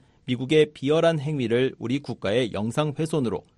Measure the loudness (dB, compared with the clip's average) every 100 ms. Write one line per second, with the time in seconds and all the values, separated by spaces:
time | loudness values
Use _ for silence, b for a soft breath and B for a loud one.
0 | b b -6 -6 2 4 4 2 0 2
1 | 2 2 -2 -2 0 2 0 -2 -4 -4
2 | -4 -6 0 0 0 -2 -4 -2 -2 -4
3 | -4 -2 -2 -4 -8